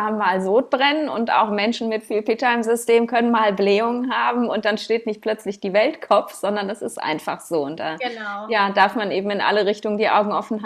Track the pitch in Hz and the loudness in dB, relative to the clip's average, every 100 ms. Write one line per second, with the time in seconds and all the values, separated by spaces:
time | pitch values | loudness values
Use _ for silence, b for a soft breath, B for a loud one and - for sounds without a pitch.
0 | 214 214 196 190 190 214 - 262 285 302 | 0 0 0 2 2 2 2 2 2 2
1 | 294 170 233 - 214 208 214 233 226 220 | -2 -2 0 2 2 0 0 -2 -2 -4
2 | - 214 247 226 247 240 226 233 233 233 | -2 -2 0 0 0 0 0 0 4 4
3 | 233 240 240 233 214 196 202 202 233 240 | 4 2 4 4 2 2 4 2 2 -2
4 | 254 226 240 247 233 208 214 208 - 226 | -2 -2 0 0 0 0 -2 -2 -2 -2
5 | 226 208 214 214 190 202 196 202 247 311 | -2 -6 -4 -4 -6 -8 0 2 2 0
6 | - 202 - - 190 208 196 226 - - | 0 0 0 -4 -4 -4 -4 -6 -10 -8
7 | - 156 - 165 - 165 139 160 160 156 | -6 -6 -6 -8 -4 -2 -2 -4 -8 -6
8 | 247 226 208 202 214 214 196 196 196 226 | -8 -8 -10 -10 -2 2 2 4 2 2
9 | 202 160 202 202 123 202 196 208 214 208 | -2 -2 -2 -2 2 2 2 0 -2 0
10 | 214 175 208 170 - 214 | 2 2 2 -2 -4 -4